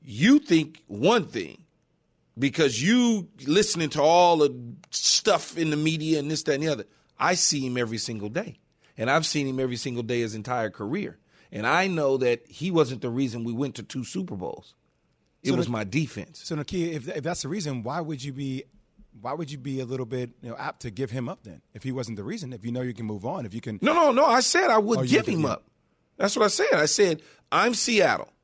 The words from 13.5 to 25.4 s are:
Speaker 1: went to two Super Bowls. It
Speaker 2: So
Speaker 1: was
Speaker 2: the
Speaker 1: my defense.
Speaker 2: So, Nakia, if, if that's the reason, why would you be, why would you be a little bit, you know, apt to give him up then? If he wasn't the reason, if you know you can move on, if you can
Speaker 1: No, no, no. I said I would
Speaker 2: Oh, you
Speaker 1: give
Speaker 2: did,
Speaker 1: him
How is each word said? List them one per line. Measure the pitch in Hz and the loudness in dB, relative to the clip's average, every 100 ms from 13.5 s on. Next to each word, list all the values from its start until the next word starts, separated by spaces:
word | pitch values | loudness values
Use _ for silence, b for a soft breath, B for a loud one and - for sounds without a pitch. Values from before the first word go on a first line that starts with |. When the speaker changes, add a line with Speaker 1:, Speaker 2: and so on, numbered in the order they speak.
Speaker 1:
went | 117 139 - | -4 -4 -6
to | |
two | 104 131 | -10 -8
Super | 120 185 185 104 | -6 -8 -6 -8
Bowls. | 85 - - _ _ _ _ _ _ _ | -8 -10 -16 _ _ _ _ _ _ _
It | - | 0
Speaker 2:
So | - | 0
Speaker 1:
was | |
Speaker 2:
the | 113 | 0
Speaker 1:
my | 117 | -2
defense. | 101 123 147 - 90 - | -2 -2 -2 -6 -12 -16
Speaker 2:
So, | - | -8
Nakia, | 151 143 185 170 | -8 -4 -4 -2
if, | 156 127 | -4 -8
if | 156 | -6
that's | 143 170 | -6 -6
the | 139 | -6
reason, | 202 151 127 | -6 -4 -6
why | 110 156 | -6 -6
would | 160 147 | -6 -8
you | 139 | -8
be, | 131 135 131 - _ _ _ - 110 | -8 -6 -8 -10 _ _ _ -20 -14
why | 117 | -8
would | 151 151 | -8 -8
you | 143 | -10
be | 135 131 | -8 -6
a | 123 | -6
little | 131 120 | -6 -4
bit, | 127 123 _ | -6 -6 _
you | 120 | -14
know, | 117 | -10
apt | 139 - | -10 -10
to | 123 | -12
give | 98 131 | -6 -6
him | 127 123 | -6 -8
up | 190 | -10
then? | 104 73 _ | -16 -20 _
If | - | -12
he | 131 | -8
wasn't | 127 117 104 | -6 -6 -8
the | |
reason, | 104 220 135 | -8 -10 -10
if | 120 113 | -10 -6
you | |
know | 123 | -4
you | 127 | -6
can | 113 110 | -6 -8
move | 104 | -6
on, | 110 180 110 | -6 -8 -8
if | |
you | 110 | -10
can | - 107 | -8 -2
Speaker 1:
No, | 233 | 2
no, | 330 302 | 4 4
no. | 247 294 | 6 6
I | 240 | 4
said | 247 339 370 | 4 4 6
I | 220 | 4
would | 208 220 | 4 2
Speaker 2:
Oh, | |
you | 127 | 4
Speaker 1:
give | 415 | 4
Speaker 2:
did, | - | 4
Speaker 1:
him | 180 | 0